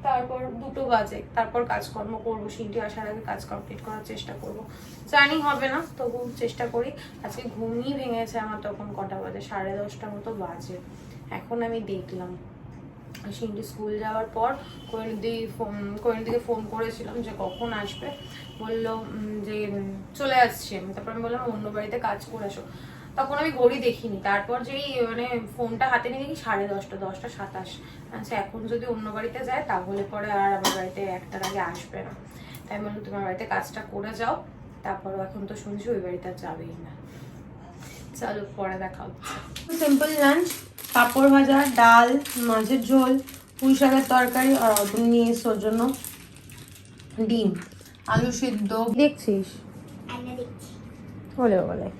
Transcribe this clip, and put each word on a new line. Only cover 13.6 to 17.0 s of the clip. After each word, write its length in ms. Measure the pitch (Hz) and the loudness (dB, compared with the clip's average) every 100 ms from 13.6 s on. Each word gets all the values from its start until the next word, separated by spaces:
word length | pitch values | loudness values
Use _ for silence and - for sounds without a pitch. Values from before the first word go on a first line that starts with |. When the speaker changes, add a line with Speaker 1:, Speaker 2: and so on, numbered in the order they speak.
Speaker 1:
স্কুল 360 | 226 - 214 208 | -8 -8 -4 -4
যাওয়ার 260 | 220 220 226 | -2 -2 -2
পর 220 | 220 233 269 - - - | 0 0 0 -8 -14 -8
কৈনদি 560 | 226 220 220 220 226 220 - | -6 -6 -4 -2 -2 -4 -4
ফোন, 400 | 220 208 202 208 | -6 -4 -6 -2
কৈনদিকে 360 | 240 220 226 233 | 0 0 0 -2
ফোন 260 | 233 226 214 | 0 -2 -2
করেছিলাম 500 | 220 226 226 | -4 -4 -6